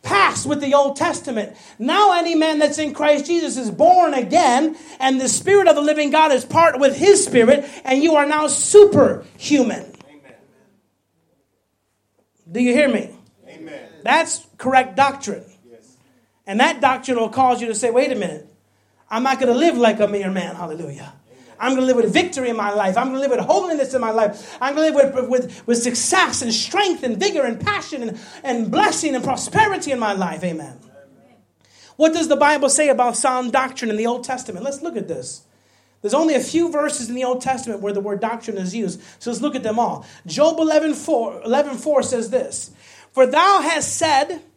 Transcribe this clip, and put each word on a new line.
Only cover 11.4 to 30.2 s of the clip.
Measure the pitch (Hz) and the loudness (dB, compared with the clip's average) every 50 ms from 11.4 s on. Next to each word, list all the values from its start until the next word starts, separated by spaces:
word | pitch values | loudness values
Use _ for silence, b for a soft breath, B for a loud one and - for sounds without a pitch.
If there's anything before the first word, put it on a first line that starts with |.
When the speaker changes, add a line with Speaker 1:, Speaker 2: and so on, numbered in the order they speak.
| _ _ _ _ _ _ _ _ _ _ _ _ _ _ _ _ _ _ _ _ _ 165 | _ _ _ _ _ _ _ _ _ _ _ _ _ _ _ _ _ _ _ _ _ -12
Speaker 1:
Do | 170 233 | -4 0
you | 247 247 240 | 0 2 4
hear | 294 294 | 2 2
me? | 269 226 196 - - - - _ _ _ _ _ | 2 0 -4 -6 -8 -18 -20 _ _ _ _ _
Speaker 2:
Amen. | - - - - - - - - - - - - | -20 -20 -20 -20 -18 -18 -20 -20 -20 -20 -10 -2
Speaker 1:
That's | - 277 320 330 320 - - - _ _ | 0 0 0 0 -2 -6 -10 -10 _ _
correct | _ - 254 262 262 254 254 190 | _ -4 2 2 2 2 2 0
doctrine. | 220 277 277 269 277 - 214 - - - - _ _ _ _ | 0 0 0 0 -6 -10 -10 -12 -12 -14 -20 _ _ _ _
Speaker 2:
Yes. | 117 113 _ _ _ _ _ _ _ _ _ _ _ _ _ | -20 -20 _ _ _ _ _ _ _ _ _ _ _ _ _
Speaker 1:
And | 196 196 220 | -6 0 0
that | 269 320 320 - | 2 0 0 0
doctrine | 277 262 254 254 - 269 254 233 | 0 0 0 -2 -4 -4 -2 -2
will | 226 214 | -2 -2
cause | 220 262 262 254 247 208 | 0 2 2 2 2 0
you | 233 | -2
to | 226 214 | -6 -6
say, | 214 247 233 | -2 -2 0
"Wait | 226 254 277 285 | 0 0 0 0
a | - | -2
minute, | - 185 165 151 151 - - _ _ _ _ _ _ _ _ _ _ _ _ | -6 -6 -8 -8 -12 -16 -20 _ _ _ _ _ _ _ _ _ _ _ _
I'm | 214 226 254 | -6 -2 0
not | 269 269 262 | -2 0 0
gonna | 269 240 240 | 2 0 2
live | 254 320 339 285 | 2 2 2 2
like | 240 240 220 208 220 | 4 2 2 4 2
a | 208 | 0
mere | 196 208 202 196 190 | 0 0 -4 -4 -4
man." | 190 185 170 170 - | -4 -6 -6 -8 -10
Hallelujah. | 175 180 160 151 165 170 143 139 131 - - - _ _ b b b b b b b | -12 -10 -10 -10 -10 -10 -12 -12 -16 -18 -20 -20 _ _ b b b b b b b
I'm | 220 254 269 | -2 -2 0
gonna | 262 254 | 0 0
live | 254 254 | 0 0
with | 233 233 190 185 | 0 0 2 2
victory | 339 359 359 - 277 254 240 | 0 0 0 -4 -6 -4 -4
in | 233 | -4
my | 220 202 208 | -4 -4 -2
life. | 202 208 202 190 190 | -2 0 -2 0 0
I'm | 226 254 | 0 -2
gonna | 269 262 269 | -2 -4 -4
live | 277 269 | -2 -2
with | 247 233 | -2 -2
holiness | 196 254 330 403 381 359 320 285 262 262 262 | 0 0 0 0 0 -2 -2 -2 -2 -2 -2
in | 254 | -4
my | 233 220 | -4 -2
life. | 220 226 220 208 - - - - - - | 0 0 0 0 -2 -8 -18 -20 -10 -6
I'm | 247 269 285 | -6 -4 0
gonna | 302 311 311 | 0 0 2
live | - 285 277 269 - | 4 4 2 2 2
with, | 262 247 220 | -4 -4 -2
with, | 254 247 254 - - - - | -2 -2 -2 -4 -12 -12 -2
with | 226 240 233 | -2 -2 0
success | 233 247 240 - - - 370 381 349 - - - | 0 -2 -4 -4 -2 0 2 2 2 0 -2 -6
and | 269 233 214 | -4 -4 -4
strength | - - - - 381 415 381 311 - - | -4 -4 -4 -2 -2 0 0 -2 -2 -4
and | 247 220 | -6 -4
vigor | 196 370 403 349 311 262 | -2 -2 -2 0 -2 -2
and | 240 226 - | -2 -4 -6
passion | - 403 403 381 - - 311 269 233 | -6 -6 -6 -6 -8 -10 -10 -10 -8
and, | 226 220 B B B B B B | -10 -10 B B B B B B
and | 269 240 233 226 185 | -6 -4 -4 -4 -2
blessing | - 339 415 - 320 - 330 302 262 | 0 0 0 0 0 -2 -4 -4 -4
and | 226 302 | -4 -4
prosperity | 277 262 - - - - 415 440 415 381 349 - 294 | -4 -6 -6 -6 -2 0 2 2 2 0 -4 -4 -6
in | 269 240 | -4 -4
my | 226 208 196 | -2 -4 -2
life. | 190 | -2